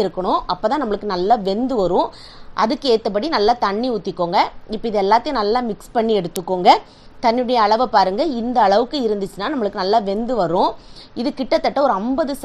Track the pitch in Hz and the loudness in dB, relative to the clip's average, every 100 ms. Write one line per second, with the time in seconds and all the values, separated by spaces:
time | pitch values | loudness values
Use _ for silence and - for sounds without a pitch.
0 | 196 185 196 339 - 175 220 277 240 202 | -2 -2 -2 -2 -2 -2 -2 -2 -2 -4
1 | 208 180 190 240 190 202 254 247 175 202 | -4 -2 2 2 0 -2 -2 0 0 0
2 | 330 - - - - - 220 277 277 226 | -2 -6 -20 -20 -10 -2 -2 0 2 2
3 | 226 202 302 254 208 240 208 202 254 220 | 0 -4 -2 2 2 2 0 0 -2 -4
4 | 202 180 170 202 311 - - 214 233 202 | -4 -4 0 0 0 -4 -10 -8 -4 0
5 | 190 226 302 262 202 247 240 202 - 240 | 2 2 2 -2 0 0 -2 -6 -6 -2
6 | 226 208 170 - 175 185 196 381 - - | 2 0 0 -6 -4 2 6 4 2 -20
7 | - - 233 240 240 247 208 226 240 208 | -20 -2 0 2 2 2 4 2 2 2
8 | 190 202 330 233 233 247 196 202 240 294 | 2 2 -2 -2 -2 2 4 4 0 -2
9 | 226 208 196 - 233 285 202 208 185 226 | -2 -2 -6 -6 -6 -2 -4 -2 0 0
10 | 196 202 233 240 175 180 302 - - - | 0 -2 -2 0 0 2 0 -2 -14 -20
11 | - - 240 - 240 330 247 269 277 190 | -14 -6 -4 -4 -2 -2 0 0 0 0
12 | 226 269 294 277 | -2 -2 -4 -2